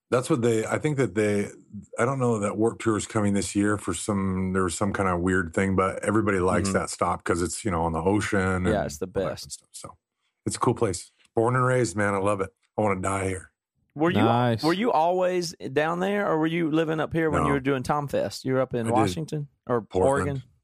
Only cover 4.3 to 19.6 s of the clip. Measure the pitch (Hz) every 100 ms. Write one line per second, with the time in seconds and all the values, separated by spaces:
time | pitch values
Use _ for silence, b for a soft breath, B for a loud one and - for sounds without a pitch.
4.3 | 92 92 95 92 - 101 95 95 87 90
5.3 | 92 82 101 98 95 95 - - 107 107
6.3 | 98 90 90 95 95 80 - 92 82 -
7.3 | 87 85 - 107 85 82 80 87 107 -
8.3 | 101 92 92 92 104 - - 92 95 87
9.3 | - 73 - _ - - - _ _ _
10.3 | _ - - 131 117 110 87 - b b
11.3 | - 113 127 127 127 117 107 101 101 98
12.3 | 101 95 - _ - 107 95 95 98 95
13.3 | 92 - _ _ _ _ 143 165 180 110
14.3 | 117 123 113 151 180 233 151 165 185 180
15.3 | 180 165 - 107 135 156 175 190 208 202
16.3 | 160 160 170 160 156 160 160 139 151 160
17.3 | 147 151 143 131 135 131 151 143 104 82
18.3 | - 131 131 131 120 113 120 110 90 151
19.3 | 156 147 _